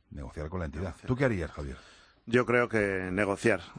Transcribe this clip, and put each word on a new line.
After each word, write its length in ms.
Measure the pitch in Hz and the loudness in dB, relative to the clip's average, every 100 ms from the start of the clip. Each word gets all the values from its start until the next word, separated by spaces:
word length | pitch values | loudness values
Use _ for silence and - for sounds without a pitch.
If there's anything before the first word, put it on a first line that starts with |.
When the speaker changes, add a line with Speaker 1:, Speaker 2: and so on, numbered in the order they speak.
| _ | _
Speaker 1:
negociar 400 | 71 67 80 78 | -12 -12 -8 -6
con 120 | 90 | -4
la 40 | 78 | -6
entidad. 300 | 76 90 - - | -6 -8 -8 -4
¿Tú 100 | 127 | 0
qué 100 | 135 | 2
harías, 260 | 98 76 | 0 -4
Javier? 260 | - 71 67 - - - _ - | -6 -10 -10 -16 -20 -20 _ 0
Speaker 2:
Yo 180 | 123 120 | 2 4
creo 240 | 120 120 | 2 4
que 400 | 110 101 95 92 | 2 2 0 -2
negociar. 500 | 92 98 98 117 95 - | 0 0 4 4 2 -2